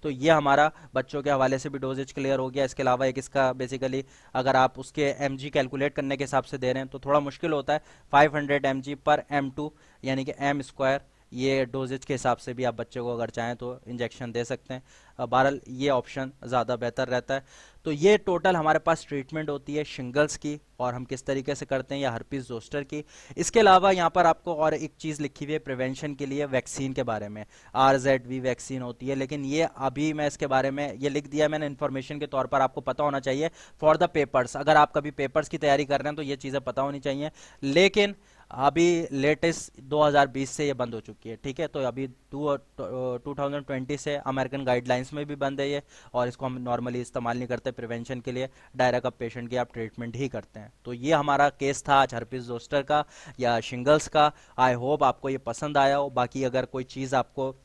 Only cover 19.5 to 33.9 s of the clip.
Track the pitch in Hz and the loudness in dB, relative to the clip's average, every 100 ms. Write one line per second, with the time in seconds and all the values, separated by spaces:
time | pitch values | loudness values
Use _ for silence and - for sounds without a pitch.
19.5 | 143 131 147 147 - 127 135 147 - 151 | -6 -4 -6 -6 -8 -4 2 2 0 -8
20.5 | 147 _ _ 123 120 127 131 - 135 135 | -8 _ _ -6 -4 -8 -10 -4 -4 -2
21.5 | 143 143 135 131 139 135 113 104 139 123 | -6 -4 -4 -4 -4 -4 -4 -6 -8 -8
22.5 | 117 - 147 139 151 151 - - - 170 | -10 -8 -8 -6 -10 -10 -18 -16 -6 0
23.5 | 233 208 185 196 190 165 185 170 160 - | 6 8 8 8 4 4 6 4 4 -2
24.5 | 156 156 151 151 _ 160 151 143 - 143 | 0 0 0 -6 _ -8 -4 -6 -6 -6
25.5 | 151 143 127 131 135 151 135 139 139 143 | -6 -4 -4 -4 -4 -8 -6 -6 -4 0
26.5 | 131 - - 135 135 120 110 104 104 107 | -2 -2 -6 -6 -4 -4 -4 -6 -12 -14
27.5 | - - - 135 135 127 131 120 131 127 | -20 -8 2 4 4 4 0 0 -4 -4
28.5 | 120 - 131 123 120 127 135 135 147 135 | -4 -6 -8 -8 -8 -6 -4 -4 -6 -4
29.5 | 147 165 - 135 131 156 151 147 - 143 | 0 0 0 -4 -2 -2 0 -4 -2 0
30.5 | 131 135 139 143 110 135 143 147 147 151 | 2 0 -2 -6 -4 -2 -2 -4 0 2
31.5 | 151 147 135 143 135 127 147 143 139 127 | 2 -4 -4 -4 -4 -8 -8 -4 -4 0
32.5 | 139 131 - 135 127 147 139 135 135 160 | 2 2 0 -6 -2 0 0 -2 -2 -2
33.5 | - - - 156 | -6 -20 0 2